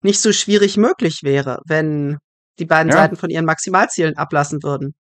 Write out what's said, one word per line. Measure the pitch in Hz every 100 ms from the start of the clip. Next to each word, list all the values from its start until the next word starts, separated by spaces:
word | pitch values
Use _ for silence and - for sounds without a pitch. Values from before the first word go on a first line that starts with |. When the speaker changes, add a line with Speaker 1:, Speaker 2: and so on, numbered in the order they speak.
| 196
Speaker 1:
nicht | 202
so | 220
schwierig | 202 - 208 202 208
möglich | 220 370 175 160
wäre, | 143 139 135 123
wenn | 165 156 156 151 143 147 _ _ _ _
die | 165
beiden | 160 160
Speaker 2:
Ja. | 175
Speaker 1:
Seiten | 202
von | 175 175
ihren | 165
Maximalzielen | 160 160 - 185 214 - 160 143
ablassen | 143 151 143 151
würden. | 143 139 135 -